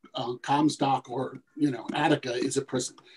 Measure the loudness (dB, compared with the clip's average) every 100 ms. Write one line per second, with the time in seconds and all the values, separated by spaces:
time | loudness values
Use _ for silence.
0 | -12 -8 -6 -6 0 4 4 4 0 0
1 | -2 -6 -6 -8 -16 -2 0 0 -4 0
2 | 2 2 0 -2 0 -2 -2 -4 -4 -10
3 | -20